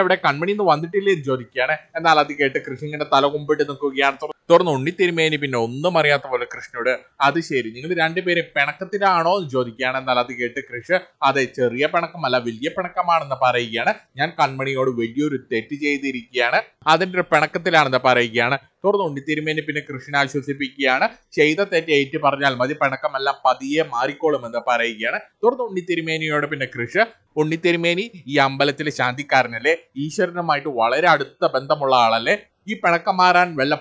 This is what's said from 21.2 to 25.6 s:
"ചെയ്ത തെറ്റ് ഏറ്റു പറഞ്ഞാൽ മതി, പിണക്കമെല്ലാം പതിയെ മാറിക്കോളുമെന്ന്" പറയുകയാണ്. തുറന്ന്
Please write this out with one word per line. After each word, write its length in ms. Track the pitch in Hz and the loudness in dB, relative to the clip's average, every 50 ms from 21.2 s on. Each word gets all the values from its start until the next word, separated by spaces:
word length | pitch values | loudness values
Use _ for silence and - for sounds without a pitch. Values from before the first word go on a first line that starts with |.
| _ _ - 160 | _ _ 0 2
"ചെയ്ത 220 | 147 151 160 180 202 196 180 | 2 4 2 0 -2 0 0
തെറ്റ് 200 | 165 160 160 151 143 | -2 0 2 2 2
ഏറ്റു 180 | 139 135 147 151 147 | 2 0 -2 0 0
പറഞ്ഞാൽ 300 | 139 139 135 143 139 131 120 | 0 2 2 2 0 2 0
മതി, 140 | 127 131 151 151 | -2 -2 0 0
പിണക്കമെല്ലാം 560 | 147 135 131 127 - 147 139 135 135 139 139 - - | -2 -2 0 -2 -4 -4 -4 -2 -2 -2 -2 0 2
പതിയെ 380 | 127 127 123 135 135 147 160 156 147 127 | 2 2 0 -2 -2 -2 0 0 -2 -2
മാറിക്കോളുമെന്ന്" 680 | 117 127 143 143 - 160 156 147 131 120 117 117 117 110 127 | -2 -2 -4 -4 -2 -2 0 0 -2 -4 -6 -8 -4 -2 0
പറയുകയാണ്. 480 | 123 117 117 117 113 107 113 120 165 214 - - _ _ - | 0 0 0 -2 -4 -4 -4 -4 -4 -6 -8 -12 _ _ 0
തുറന്ന് 220 | 233 269 247 | 0 0 0